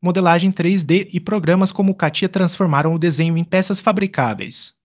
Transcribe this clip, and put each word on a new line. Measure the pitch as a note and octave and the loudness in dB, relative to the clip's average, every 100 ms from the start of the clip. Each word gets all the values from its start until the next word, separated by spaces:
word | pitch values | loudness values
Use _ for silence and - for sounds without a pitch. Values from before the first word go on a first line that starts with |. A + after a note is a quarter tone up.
modelagem | F3 F3+ F3+ E3+ F#3+ | -2 2 4 4 2
três | F#3+ E3+ F#3+ | 0 0 0
D | D3+ F3+ G3+ | 2 0 0
e | F3 | -6
programas | - G#3 D#3+ F#3 F#3+ | -4 -2 2 2 2
como | - G3 | 0 -2
Katia | F#3+ D#3 - F#3 | 0 -2 -2 -2
transformaram | F#3+ F3+ - F3+ C#3+ D#3 E3 | 0 -2 0 0 2 0 0
o | |
desenho | E3+ C#3+ E3 E3 | 0 0 0 0
em | |
peças | E3+ F#3 F#3 F#3+ | 0 0 0 -2
fabricáveis. | A3+ G3 G3 E3+ A#2+ G2+ G#2+ - - - _ | -2 0 -2 -2 -2 -4 -8 -10 -12 -16 _